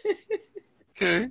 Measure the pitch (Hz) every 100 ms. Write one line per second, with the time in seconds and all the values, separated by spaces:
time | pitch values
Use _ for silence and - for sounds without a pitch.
0 | 427 349 - 427 - 403 - _ _ -
1 | 180 170 254